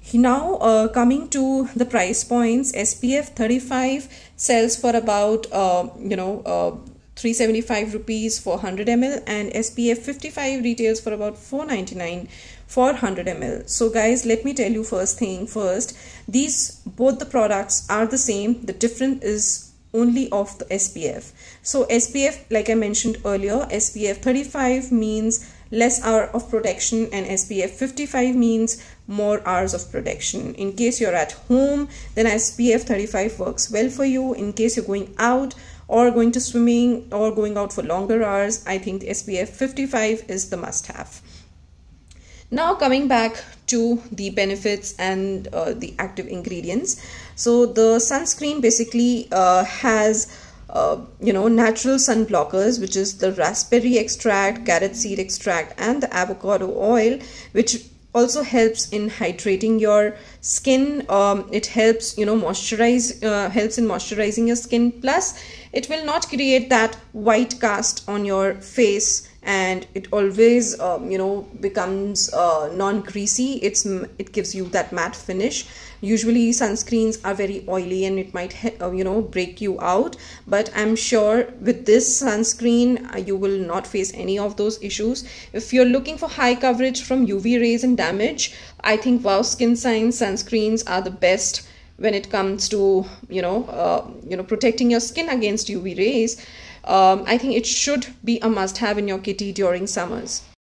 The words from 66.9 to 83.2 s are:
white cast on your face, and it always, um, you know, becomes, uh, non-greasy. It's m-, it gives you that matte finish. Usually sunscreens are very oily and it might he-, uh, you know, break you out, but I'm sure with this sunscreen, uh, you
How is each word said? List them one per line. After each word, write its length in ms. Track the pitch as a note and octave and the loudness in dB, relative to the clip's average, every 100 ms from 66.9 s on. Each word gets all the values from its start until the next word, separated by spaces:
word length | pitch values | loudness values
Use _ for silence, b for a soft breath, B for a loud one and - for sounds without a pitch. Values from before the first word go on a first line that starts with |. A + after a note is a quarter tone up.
| - - | -2 -14
white 500 | G#3+ G#3+ A3 A#3+ B3+ | -2 2 4 2 0
cast 480 | A3+ G3+ A#3 - - | 0 0 -2 -4 -6
on 160 | G3+ | -4
your 300 | G3+ G3 G3 | 0 0 0
face, 720 | G3 - - A3 G3+ - - B B | -2 -6 2 4 4 0 -2 B B
and 420 | - G3 F#3 F#3 - | -2 0 0 -2 -6
it 120 | G3 F#3+ | -12 -4
always, 640 | G#3 G3 F#3+ A#3 A#3+ A3+ - | 0 2 6 8 8 2 -2
um, 320 | F3+ E3 F3 | -2 -2 -2
you 80 | F#3+ | -2
know, 240 | F#3+ G3+ G3 - | -2 -4 -8 -6
becomes, 720 | G3 G3+ F3+ G3 G3+ F#3+ - | -4 -2 -2 -2 -2 -2 -2
uh, 380 | - F3 D#3 D3+ | 2 2 2 -2
non-greasy. 840 | F3 G3 G#3 G3+ G#3 G3+ - B3+ | -2 0 -2 -4 -6 -2 0 -2
It's 300 | C#4 G3+ G3 | -2 -2 0
m-, 240 | G3+ F#3 - - | -2 -6 -8 -12
it 160 | F#3+ | -6
gives 220 | G#3 F#3 | -6 -4
you 120 | F#3+ F3+ | -6 -2
that 260 | F#3 - | -2 -2
matte 240 | F3 E3+ - | -4 -4 -6
finish. 500 | - F#3 A3+ - - B B B | -8 -4 -2 -4 -10 B B B
Usually 500 | G3+ A3 A3+ A#3 A#3 | -2 0 2 4 4
sunscreens 680 | A#3+ A3 A3+ - A#3 A3 A3 | 2 0 -2 0 0 0 -2
are 100 | F#3+ | -4
very 300 | G3 G3 G3 - | -2 -4 -4 -4
oily 380 | F#3 F3+ F#3 | -4 -2 -2
and 140 | F#3+ F#3+ | -2 -2
it 140 | F#3+ | -4
might 180 | F3+ F#3 | -8 -8
he-, 240 | - A#3 - | -6 -6 -4
uh, 140 | F3+ | -4
you 120 | F#3 | -2
know, 200 | F#3+ G#3 | 0 -2
break 380 | G#3+ F#3 F3+ - | -2 -4 -4 -4
you 200 | G#3 - | -4 -2
out, 360 | F3 F#3+ E4 - B B - | 2 2 0 -4 B B -2
but 240 | G3+ G#3+ - | 0 0 0
I'm 180 | G#3+ A3 | 0 0
sure 500 | - A3+ G#3 A3+ A#3+ - | 2 4 4 2 0 -2
with 260 | G3 A#3+ - | -2 0 6
this 360 | A#3 - - | 6 6 0
sunscreen, 920 | C4+ G#3+ A3+ - A#3+ A#3 A#3+ B3 - | 0 0 -2 0 2 4 4 2 -4
uh, 40 | |
you 180 | G3 | -8